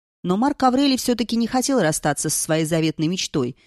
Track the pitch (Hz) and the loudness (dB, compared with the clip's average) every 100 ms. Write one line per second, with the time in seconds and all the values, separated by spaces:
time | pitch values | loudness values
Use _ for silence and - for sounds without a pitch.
0 | _ _ 175 190 269 294 262 254 285 262 | _ _ -4 0 0 2 2 4 2 2
1 | - 240 233 233 226 262 247 262 160 156 | 0 0 0 -2 0 -2 0 2 2 0
2 | 156 143 160 - - 160 160 165 160 156 | -2 -2 -2 -2 -2 -2 0 0 0 0
3 | 160 185 - 160 123 - | -2 -2 -2 -2 -2 -4